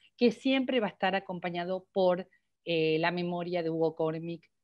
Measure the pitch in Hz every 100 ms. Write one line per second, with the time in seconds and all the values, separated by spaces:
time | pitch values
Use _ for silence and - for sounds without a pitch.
0 | _ - 240 214 269 269 262 262 208 -
1 | 190 190 190 185 185 175 175 185 - -
2 | 185 180 185 _ _ _ - 165 160 156
3 | 170 175 175 175 175 175 165 160 160 160
4 | 160 160 165 165 - _